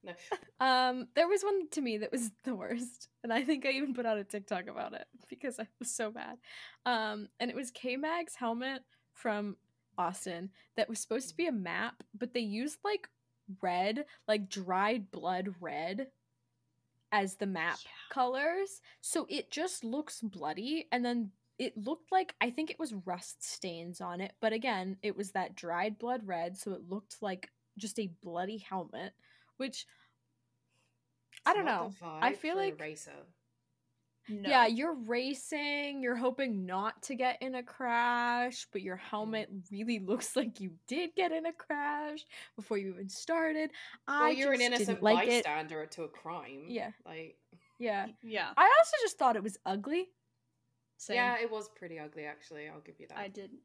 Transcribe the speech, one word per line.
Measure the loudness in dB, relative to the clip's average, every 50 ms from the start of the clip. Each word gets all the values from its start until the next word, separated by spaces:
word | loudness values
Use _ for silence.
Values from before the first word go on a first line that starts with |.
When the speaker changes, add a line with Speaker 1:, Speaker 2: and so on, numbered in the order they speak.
| -10
Speaker 1:
No. | -12 -12 -12 -6 -6 -6 -6 -6 -18 _ _ 4
Speaker 2:
Um, | 6 6 6 6 4 2 0 -4 0 _
there | 4 6
was | 6 6 4
one | 4 4 2 2 0 0
to | -2 -2
me | 0 0 0
that | -2 -2 -2
was | -2 -2 -2 -2 -6 _ _
the | -6 -4
worst, | -4 -4 -4 -4 -4 -4 -8 -10 -16 -20 _ _ _ -4
and | 0
I | 0 2 4
think | 2 2 2 2
I | 0
even | 0 0 0 -2 -2
put | -2 0
out | 0 0 0
a | -2
TikTok | -4 -8 -8 -4 -4 -4 -4 -4 -6
about | -6 -6 -6 -6
it | -6 -10 -12 _ _ -20 -16 -16
because | -14 -8 -8 -8 -6 -6
I | -10 -12 _ _
was | -6 -6
so | -4 -2 -4 -4
bad. | -4 -8 -10 -10 -12 -14 _ -18 -16 -16 -16 -18 -20 _ _
Um, | 0 0 2 0 -2 -4 -6 -8 -12 _ _
and | -4 -4
it | -2
was | -4 -6 -6
K-Mag's | -8 -6 -4 -2 -2 0 0 0 0 -2 -2 -6 -6
helmet | -4 -2 -2 0 0 -2 -4 -4 -6 -10 _ _ _ _ _ _
from | -4 -2 -2 0 0 -2 -4 -6 _ _ _ _ _ _ _ _ -2
Austin, | -2 -2 -2 -4 -6 -6 -6 -6 -8 -10 _ -16 -20 _ _
that | 0 0 0
was | 0 -6
supposed | -2 -2 -2 -2 -2 -4
to | -2
be | 0 0
a | 0
map, | 0 0 -2 -2 -2 -2 -2 -4 -6 _ -20 _ -8
but | -6 -6 -2 -2
they | -2
used, | -2 0 -2 -2 -2 -4 -6 -4 _
like, | -2 -2 -2 -4 -8 _ _ _ _ _ _ _ -14 -10 -2
red, | -2 0 2 2 2 2 2 0 -4 -6 -10 -12 _ 2
like, | 2 2 2 -4
dried | -6 -6 -2 0 2 4 4 4 2 0 -2 -6
blood | -10 -4 -2 0 0 0 -2 -4 -6 -6
red | -8 -6 -4 -4 -4 -2 -2 -4 -6 -8 _ _ _ _ _ _ _ _ _ _ _ _ _ _ _ _ _ _ _ _
as | 2 2 2 2 -2
the | -2 -2
map | -2 0 0 2 0 0 -2 -6
Speaker 3:
Yeah. | -14 -16 -18 -16 -8
Speaker 2:
colors. | 0 0 2 2 2 2 2 2 2 0 -2 -4 -6 -14 _ -20 -20 _
So | -6 -2 0 0 -2 0
it | -4 -4 -4 -4
just | -4 -2 -2 -2 -2 -4 -6
looks | -4 -2 -4 -4 -6 -8 -6
bloody, | -6 -8 -6 -4 -4 -4 -4 -4 -4 -2 -2 -4 -2 0
and | 0 2 2
then | 2 2 0 -2 -4 -8 _ _ _ _ _
it | -4 -4 -2
looked | -4 -4 -4 -4 -4 -2 _
like, | 2 2 2 2 0 _
I | 0 0
think | 0 -2 -4 -4
it | -4 -6
was | -6 -6 -4
rust | -6 -4 -4 -6 -6 -6 -12 -12 _ -10
stains | -10 -10 -8 -8 -8 -8 -8 -10 -10 -10 -8
on | -8 -6 -6 -6
it, | -6 -8 -6 _
but | 0 0
again, | 0 2 0 0 0 0 -2 -4 -6 -4
it | -4 -4 -2
was | -2 -6 -2
that | -2 -2 -2 -2 -6
dried | -10 -6 -2 0 0 0 0 -2 -4
blood | -4 -2 -2 -2 -2
red, | -4 -2 -2 -2 -4 -4
so | -6 -6 -6
it | -6 -6 -6 -6
looked | -8 -8 -8 _ -12 -6
like | -4 -4 -4 -4 -8 -16 _ _ _ _ _ -10
just | -8 -6 -4 -4
a | -4 -4 -6 _
bloody | -10 -6 -4 -2 -2 -2 -4 -8
helmet, | -8 -6 -6 -6 -6 -6 -8 -8 -8 -10 _ _ _ _ -20 _ _ _ _ _
which, | -6 -6 -6 -8 -14 _ -20 _ _ _ _ _ _ _ _ _ _ _ _ _ _ _ _ _ _ _ _ _ _ _ _ _ _ _ -20 0 _
I | 4
Speaker 1:
It's | 4
Speaker 2:
don't | 4 4
Speaker 1:
not | 2 2 0 0 -4 -6 -10
the | -10
Speaker 2:
know. | -10 -4 0
I | 0 0
Speaker 1:
vibe | 0
Speaker 2:
feel | 0 -2 -2 0
Speaker 1:
for | 0
a | 0
Speaker 2:
like | -2 -2 -4
Speaker 1:
racer. | -8 -8 -8 -10 -14 -14 -16 -18 -18 -20 _ _ _ _ _ _ _ _ _ _ _ _ _ _ _ _ _ _ _ -8
Speaker 3:
No. | -8 -4 2 6
Speaker 2:
Yeah, | 8 8 8
you're | 8 6 2 0 -2 -2
racing, | -4 -2 0 0 0 0 0 -2 -4 -6 -4 -4 -2 0 0 0 0 -2 -2 -4 -2
you're | 0 0 0
hoping | 2 2 0 2 2 0 0 0 -2 -2
not | -2 -2 0 0 -2 -4 -6 -8
to | -8 -2
get | 0 0 0 0 0
in | -4 -6 -6
a | -6
crash, | -8 -10 -10 -4 -2 2 2 4 4 4 4 2 2 2 2 2 0 -2 -2 -6 -12 _
but | -8 -6
your | -4 -4 -6
Speaker 1:
Mm. | -6 -8 -6
Speaker 2:
helmet | -4 -4 -2 -2 -2 -4 -4 -4 -8 -12 -10 -8
really | -6 -4 -2 0 -2 -2
<laughs> | 0 0
looks | 0 0 0 0 0
like | 0 0 0 -4 -6
you | -8 -8 -8 -10 _
did | -4 -2 -2 -2 -2 0
get | 0 2 2
in | 2 0 -2
a | -2
crash | -4 -6 -6 _ -4 -2 0 -2 -2 -2 -4 -6 -6 -8 -12 _ -18 -18 -18 -16 _
before | -16 -6 -2 -2 -2
you | -2 -4
even | -6 -8 -10 -10
started. | -10 -10 -2 0 2 2 2 2 2 0 0 -2 -4 -8 -14 -14 -16 -12 _ 0
Speaker 1:
Or | 4
Speaker 2:
I | 6 6 6
Speaker 1:
you're | 6 6 4 4
an | 6 6
Speaker 2:
just | 6 4
Speaker 1:
innocent | 6 4 4 2
Speaker 2:
didn't | 2 4
like | 6 8 8 8 8 6
it. | 6 6 4
Speaker 1:
bystander | 4 0 -2 -2 -4 -4 -6 -6
to | -6 -6 -8 -8
a | -8
crime. | -8 -12 -10 -8 -8 -8 -8 -10 -12 -14 -10 -6
Speaker 2:
Yeah. | -4 -4 -4 -4 -8 _ _
Speaker 1:
Like | -12 -12 -10 -12 -12 -16 _ _ _ -20 -20 _ _ _ _
Speaker 2:
Yeah. | -2 0 0 0 -2
Speaker 3:
Y-, | -4 -8 _
yeah. | -12 -4 -2 -2 -2 2 8
Speaker 2:
I | 10 12 12 12 12
also | 10 8 6 2
just | 2 2 2 4
thought | 6 6 6
it | 4
was | 0 -2 -6 -4 _
ugly. | -2 -2 -2 0 0 0 0 0 -2 _ _ _ _ _ _ _ _ _ _ _ _ _ _ _ _ _ _
Speaker 3:
Same. | -8 -2 2
Speaker 1:
Yeah, | 4 4 4 4 2
it | 0 0
was | -2 -4 -6 -8
pretty | -12 -14 -12 -10 -10 -10
ugly, | -10 -12 -10 -10 -8
actually. | -8 -10 -12 -14 -14 -12 -12 -10 -10
I'll | -12 -14
give | -16 -18 -20 _
you | -18 -14
that. | -10 -10
Speaker 3:
I | -10
did. | -8 -10 -12 -14 -14 -16 -20 _